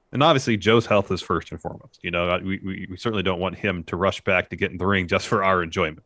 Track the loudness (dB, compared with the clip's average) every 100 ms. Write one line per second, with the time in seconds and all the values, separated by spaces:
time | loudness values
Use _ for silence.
0 | _ 2 4 4 2 2 4 4 6 2
1 | 2 -4 -2 -4 -4 -10 -12 -12 -18 _
2 | -6 -2 0 -2 -2 -6 -6 -8 -10 -6
3 | -4 0 0 0 -2 -2 -4 -4 -4 0
4 | 0 0 0 0 0 -4 -4 -2 0 0
5 | 2 -2 0 0 2 2 0 -2 -2 -4